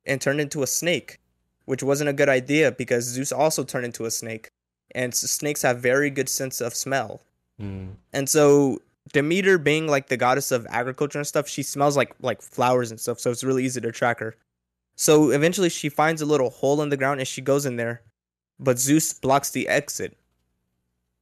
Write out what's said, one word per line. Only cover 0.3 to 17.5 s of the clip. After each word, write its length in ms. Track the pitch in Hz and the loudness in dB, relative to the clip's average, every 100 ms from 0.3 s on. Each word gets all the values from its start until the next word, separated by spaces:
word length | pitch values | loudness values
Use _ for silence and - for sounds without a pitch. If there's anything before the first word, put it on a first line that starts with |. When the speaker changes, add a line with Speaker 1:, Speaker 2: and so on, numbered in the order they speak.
| 147 | 0
Speaker 1:
into 240 | 147 151 | -2 -2
a 20 | 127 | -2
snake, 520 | - 165 151 - - _ _ _ _ | -2 -2 -2 -4 -20 _ _ _ _
which 180 | - 131 | -8 -4
wasn't 280 | 135 143 147 | 0 0 0
a 20 | |
good 160 | 139 143 | 2 4
idea 440 | 131 127 147 143 | 2 2 2 2
because 320 | 113 120 123 | 0 -2 0
Zeus 260 | 120 127 139 | 0 -6 -4
also 320 | 127 156 156 | 0 0 0
turned 220 | 131 135 | -4 -6
into 200 | 120 - | -8 -8
a 60 | 113 | -8
snake, 380 | - 113 113 - _ _ _ _ 123 | -6 -8 -12 -16 _ _ _ _ -6
and 160 | 123 | -4
s-, 180 | - 120 | -4 -4
snakes 320 | - 147 147 | -4 -4 0
have 160 | 139 123 | 0 2
very 320 | 123 135 143 | 2 2 2
good 180 | 135 131 | -2 -4
sense 320 | - 135 - | -4 -6 -6
of 140 | 120 | -6
smell. 480 | - 135 135 107 - _ _ _ - | -6 -4 -4 -4 -10 _ _ _ -14
Speaker 2:
Mm. 340 | 101 98 95 98 _ | -12 -10 -12 -16 _
Speaker 1:
And 160 | 139 139 | -6 0
so, 540 | 156 147 143 139 - - _ - | 6 8 6 4 0 -10 _ -4
Demeter, 460 | 143 147 180 196 185 | -2 2 2 4 4
being, 280 | 143 156 160 | 4 0 2
like, 220 | 139 - | 0 0
the 80 | 123 | 0
goddess 340 | 123 135 - | 2 2 0
of 160 | 127 110 | -2 -2
agriculture 480 | 113 123 131 147 147 | -4 -4 -4 -4 -4
and 60 | 147 | -2
stuff, 200 | 151 143 | -2 -2
she 140 | - | -6
smells 340 | 135 139 143 143 | -8 0 2 2
like, 180 | 120 - | 0 -2
like, 220 | 127 104 | -4 -4
flowers 480 | - - 123 127 117 | -8 0 2 2 0
and 80 | 110 | -6
stuff, 200 | - 117 | -8 -4
so 100 | 127 | -4
it's 140 | 117 | -2
really 200 | 127 131 | -2 0
easy 160 | 131 127 | -2 -4
to 120 | 117 | -8
track 260 | - 123 117 | -2 -2 0
her. 160 | 110 - _ _ _ _ _ - | -8 -12 _ _ _ _ _ -2
So, 340 | - 151 147 | 4 6 6
eventually, 380 | 139 160 185 175 | 4 2 2 -2
she 200 | - 151 | -2 -4
finds 320 | - 156 160 | 0 0 0
a 60 | 147 | 0
little 240 | 147 120 | 2 0
hole 320 | - 139 147 | 0 0 2
in 60 | 147 | 0
the 80 | 139 | 0
ground, 240 | 135 139 | -2 -2
and 80 | 131 | -6
she 120 | - | -6
goes 240 | 131 | 0